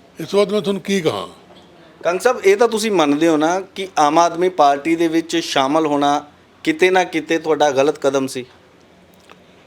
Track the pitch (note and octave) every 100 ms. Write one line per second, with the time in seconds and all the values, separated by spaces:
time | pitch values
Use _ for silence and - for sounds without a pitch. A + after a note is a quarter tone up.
0 | _ - D#3 G3 G3+ G#3 F3+ G3 - G3
1 | D#3 G#2 E2 - - - - - - -
2 | E3 F3+ B3 A#3+ F#3+ G#3 A#3+ A3 A3 F#3+
3 | D3 D3 E3 D#3 D#3 F#3 F#3 - F#3+ -
4 | D3 E3 E3+ D#3+ F#3 F3+ C#3+ C#3+ D#3+ E3
5 | E3 E3 D#3+ E3 D#3+ D3 C3+ D#3 D#3 C#3+
6 | C#3+ D3 - _ _ _ - D#3 F#3 F#3
7 | F3+ D#3+ D3+ D#3+ D#3+ D3 D3 C3 C#3+ D3+
8 | C#3 C#3 C3 C3 A#2+ - _ _ _ _
9 | _ _ - - _ -